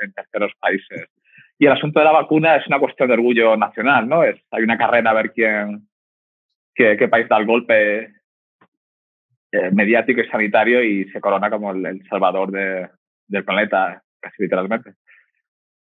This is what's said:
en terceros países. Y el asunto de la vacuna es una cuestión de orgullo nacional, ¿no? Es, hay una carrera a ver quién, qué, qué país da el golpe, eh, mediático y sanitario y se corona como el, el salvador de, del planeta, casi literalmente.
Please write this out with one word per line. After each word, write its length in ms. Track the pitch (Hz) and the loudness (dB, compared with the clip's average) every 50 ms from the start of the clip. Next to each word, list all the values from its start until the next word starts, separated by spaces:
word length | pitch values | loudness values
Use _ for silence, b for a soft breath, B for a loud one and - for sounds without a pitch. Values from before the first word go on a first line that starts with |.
| 104 | -14
en 100 | 101 95 | -14 -12
terceros 400 | - 98 - _ 107 104 101 - _ | -16 -16 -10 _ -6 -6 -6 -6 _
países. 500 | - 95 95 95 - _ 101 98 85 - _ _ b b b b b b b _ | -4 -4 -4 -4 -6 _ -16 -16 -18 -18 _ _ b b b b b b b _
Y 80 | 143 | 4
el 60 | 143 131 | 4 4
asunto 280 | 127 - 151 151 160 | 4 0 -2 0 4
de 60 | 151 | 4
la 60 | 156 156 | 6 4
vacuna 440 | 160 139 - 156 156 156 165 156 | 4 2 2 0 0 2 4 2
es 100 | 139 - | 2 2
una 140 | - 143 143 | -2 -2 -2
cuestión 280 | 143 127 - - 139 123 | -2 -4 -2 -2 0 0
de 60 | 120 | 2
orgullo 420 | 110 117 123 123 117 117 113 110 | 2 2 2 2 4 4 4 4
nacional, 520 | 110 107 98 - - 107 131 143 127 110 120 | 2 0 -2 -4 -4 0 2 2 2 2 0
¿no? 160 | 147 170 160 | 0 2 2
Es, 160 | 117 101 - _ _ | 2 0 -4 _ _
hay 140 | - 110 113 | -6 -4 0
una 120 | 110 120 | 0 0
carrera 360 | 110 117 110 117 120 113 117 110 | 0 0 2 2 2 2 2 2
a 20 | |
ver 180 | 110 110 107 - | 0 0 -4 -2
quién, 540 | - 113 110 107 107 104 104 101 104 - _ _ _ _ _ _ _ _ _ _ _ _ _ _ _ _ _ _ | -2 -2 0 0 -2 -4 -6 -8 -12 -14 _ _ _ _ _ _ _ _ _ _ _ _ _ _ _ _ _ _
qué, 220 | - 123 110 107 104 | 2 4 4 4 2
qué 80 | 131 | 2
país 220 | 110 117 117 113 - | 2 2 0 2 2
da 100 | 117 107 | 0 0
el 80 | 107 | 2
golpe, 680 | 107 113 120 120 - 117 107 107 104 104 107 110 - _ _ _ _ _ _ _ _ _ _ _ _ _ _ _ _ _ _ _ _ _ _ _ _ _ _ _ _ - | 2 0 0 0 2 2 2 2 2 -2 -4 -6 -10 _ _ _ _ _ _ _ _ _ _ _ _ _ _ _ _ _ _ _ _ _ _ _ _ _ _ _ _ -4
eh, 180 | 104 92 90 95 | -2 -2 0 0
mediático 480 | 101 104 101 117 117 113 - 127 120 | 0 2 2 2 0 2 0 0 -2
y 80 | 113 - | -2 -4
sanitario 540 | - 117 107 101 101 113 110 110 120 123 123 | -2 -4 -4 0 2 2 2 4 2 2 2
y 260 | 110 101 98 95 95 | 0 -2 -4 -4 -8
se 100 | - 107 | -10 -6
corona 280 | - 101 98 95 95 107 | -2 -2 -2 0 -2 -2
como 220 | 110 107 104 101 | -4 -4 -6 -6
el, 160 | 95 95 92 | -6 -6 -6
el 220 | 85 92 95 - _ | -8 -8 -10 -12 _
salvador 420 | 110 98 95 92 90 95 95 95 | -4 -2 0 0 0 -2 -4 -4
de, 380 | 98 98 98 95 95 92 90 87 - _ _ _ _ _ _ _ | -4 -6 -4 -4 -6 -6 -8 -12 -16 _ _ _ _ _ _ _
del 160 | 98 98 95 | -6 -6 -4
planeta, 580 | - 95 98 107 104 101 95 95 90 87 - _ _ _ _ | -2 0 0 0 0 0 -2 -2 -2 -6 -10 _ _ _ _
casi 220 | - 90 - _ 95 | -20 -20 -10 _ -4
literalmente. 520 | 87 98 92 92 95 113 120 123 104 95 _ _ b b b b b b b b _ _ _ _ _ _ _ | -2 -2 -2 -2 -2 -4 -6 -6 -10 -20 _ _ b b b b b b b b _ _ _ _ _ _ _